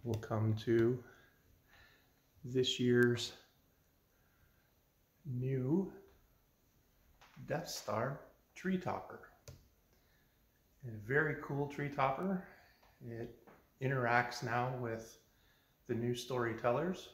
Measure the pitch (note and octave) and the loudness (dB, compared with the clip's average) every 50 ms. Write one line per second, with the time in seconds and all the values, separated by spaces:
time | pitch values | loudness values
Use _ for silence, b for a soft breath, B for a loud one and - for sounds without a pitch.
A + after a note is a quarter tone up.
0 | - A#2+ A2 G#2+ - - A#2 A2 A2 A2 G#2+ A2 - B2 A2+ A2+ A2+ A#2 B2+ B2 | -4 -4 -4 -4 -4 -4 -2 0 2 2 0 0 2 4 4 6 6 4 2 0
1 | B B B B B B B B B B - _ b b b b b b b b | B B B B B B B B B B -20 _ b b b b b b b b
2 | b b b b b _ _ - - B2+ B2+ B2+ B2+ B2+ - - B2 B2 A#2+ A#2+ | b b b b b _ _ -16 -12 -2 2 2 2 2 2 2 4 6 8 8
3 | B2 A#2+ A#2+ A2 - - - - - _ _ _ _ _ _ _ _ _ _ _ | 8 6 6 2 -2 -8 -8 -14 -20 _ _ _ _ _ _ _ _ _ _ _
4 | _ _ b b b b b b b b b b b b b b _ _ _ _ | _ _ b b b b b b b b b b b b b b _ _ _ _
5 | _ _ _ _ _ D3+ B2 B2 B2+ C3 C3+ C3 B2 C3 D#3+ F#3+ F#3+ - - - | _ _ _ _ _ -8 -6 -4 -2 -2 -2 0 2 2 2 2 2 -2 -6 -16
6 | - - - _ _ _ _ _ _ _ _ _ _ _ _ _ _ _ _ _ | -20 -20 -20 _ _ _ _ _ _ _ _ _ _ _ _ _ _ _ _ _
7 | _ _ _ _ - - - - B2+ B2 C3+ - - - - - - - G#2+ A2 | _ _ _ _ -20 -20 -20 -18 -6 -4 -4 -4 -4 -6 -10 -8 -6 -2 0 0
8 | A#2 C3+ D3 - - - - _ _ _ _ - - F#3 F#3+ F3+ - - F#2+ F#2 | 0 -2 -4 -8 -12 -20 -20 _ _ _ _ -6 -4 -2 -2 0 -2 -2 -4 -4
9 | - - - - - - - _ _ - - - - _ _ _ _ _ b b | -8 -10 -16 -16 -18 -20 -20 _ _ -20 -20 -20 -20 _ _ _ _ _ b b
10 | b b b b b b b b b b b b b _ _ _ - A#2+ A2 G#2+ | b b b b b b b b b b b b b _ _ _ -12 -12 -10 -10
11 | G#2 G#2+ C3+ D3 D#3 D3+ C#3+ D3 - - C#3 C#3 C#3+ C#3+ C#3+ - C#3+ C#3 C#3 D3 | -4 2 2 4 4 2 0 -4 -4 -4 -2 -2 -2 -2 -2 -4 -4 -4 0 2
12 | C3+ C3+ - - F3+ F#3+ F#3+ F#3 B B B B B B B B B B B _ | 2 2 2 0 0 0 -2 -2 B B B B B B B B B B B _
13 | C3 A#2+ A#2 A2+ A#2+ A#2+ - - - - - - _ _ _ _ C3 C3 C#3 C3 | -12 -10 -8 -8 -8 -10 -12 -18 -20 -20 -20 -20 _ _ _ _ -2 -2 0 2
14 | B2 A#2 A#2+ A#2+ A#2+ - - - - A#2 A2+ B2 B2 B2+ C3 B2 B2 A#2 A2+ A2 | 2 6 6 6 4 4 -2 -6 -4 -2 0 0 0 0 -2 -4 -4 -4 -6 -6
15 | - - - - _ b b b b b b b b b b b b - B2 A2+ | -8 -14 -18 -20 _ b b b b b b b b b b b b -4 -2 0
16 | A#2 B2 B2 B2 - - C3 B2 A#2 A2+ A2 A2 - A#2+ A#2+ C3+ E3 F3+ F#3 - | 0 0 -2 -2 -4 -4 -2 0 0 0 -2 0 2 2 2 2 0 -2 -4 -4
17 | - - | -8 -18